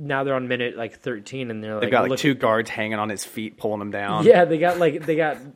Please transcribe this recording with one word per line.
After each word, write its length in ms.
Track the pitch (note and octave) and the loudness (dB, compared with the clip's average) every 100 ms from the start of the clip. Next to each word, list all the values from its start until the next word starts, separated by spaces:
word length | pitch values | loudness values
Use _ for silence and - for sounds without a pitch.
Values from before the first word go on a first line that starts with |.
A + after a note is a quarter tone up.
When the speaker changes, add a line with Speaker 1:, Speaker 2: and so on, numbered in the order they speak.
Speaker 1:
now 240 | C#3+ C3+ | -4 -2
they're 100 | C#3 | 0
on 120 | C3 B2 | -2 -2
minute, 280 | B2 A#2+ - | -2 -4 -6
like, 220 | A2+ - | -10 -8
thirteen, 500 | C3 A2 G#2 C3+ A#2+ | -8 -8 -10 -10 -8
and 120 | A2 | -8
they're, 120 | G#2+ | -6
Speaker 2:
They've 80 | G#2+ | -4
Speaker 1:
like, 60 | A2+ | 2
Speaker 2:
got, 120 | A#2+ | 2
like, 80 | G#2+ | 2
Speaker 1:
look 80 | C3 | 2
Speaker 2:
two 140 | D3 | 0
guards 360 | B2+ A#2+ A2 A2 | 2 2 2 0
hanging 280 | - G#2+ G#2+ | -4 -4 -2
on 80 | G#2+ | -4
his 160 | G2 | -6
feet, 340 | - A#2 A2 - | -8 -8 -10 -6
pulling 220 | A2 G#2 | -4 -4
him 100 | G2+ | -6
down. 340 | G2+ G2+ G#2+ | -6 -2 4
Speaker 1:
Yeah, 200 | A3 G#3+ | 8 8
they 140 | E3 D#3+ | 6 2
got, 200 | F3 F3 | 0 2
like, 260 | E3 D#3+ | 2 0
they 120 | D#3 D#3 | -2 0
got, 220 | D#3 B2 C#3 | 0 -4 -12